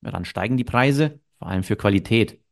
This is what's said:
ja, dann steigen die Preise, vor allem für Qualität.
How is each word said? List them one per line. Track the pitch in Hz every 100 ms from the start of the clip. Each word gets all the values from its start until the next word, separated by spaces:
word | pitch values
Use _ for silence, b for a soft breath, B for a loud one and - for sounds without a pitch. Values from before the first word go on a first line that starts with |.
ja, | -
dann | 107
steigen | 90 - 98 131
die |
Preise, | 120 120 131 139 151 147 _ _
vor | -
allem | 92
für | 92 104
Qualität. | 107 98 - 113 107 - _